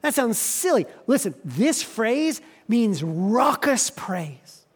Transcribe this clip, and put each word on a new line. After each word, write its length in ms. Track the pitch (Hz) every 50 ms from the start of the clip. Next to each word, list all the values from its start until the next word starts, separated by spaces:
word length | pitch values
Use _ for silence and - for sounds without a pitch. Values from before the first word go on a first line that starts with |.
That 120 | - - -
sounds 240 | - 262 233 220 -
silly. 480 | - - - - - 370 339 226 160 - - - - -
Listen, 280 | 262 277 - 202 - - -
this 400 | 156 120 139 220 302 320 - -
phrase 560 | - - - 226 220 240 285 311 320 294 - - - - - _ -
means 340 | 220 240 233 214 196 143 151
raucous 840 | 165 160 160 185 196 220 247 269 294 285 - - 285 277 226 - -
praise. 760 | - - - - 185 180 165 151 139 127 _ - - - _ _ _